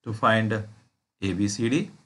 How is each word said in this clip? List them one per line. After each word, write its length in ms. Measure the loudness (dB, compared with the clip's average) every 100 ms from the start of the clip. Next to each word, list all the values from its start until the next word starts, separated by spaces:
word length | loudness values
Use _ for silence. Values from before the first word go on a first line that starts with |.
to 100 | -8
find 380 | 0 4 4 2
A 800 | -2 -6 -16 _ _ _ _ -4
B 140 | 0 -2
C 200 | 0 0
D 220 | 0 -2 -12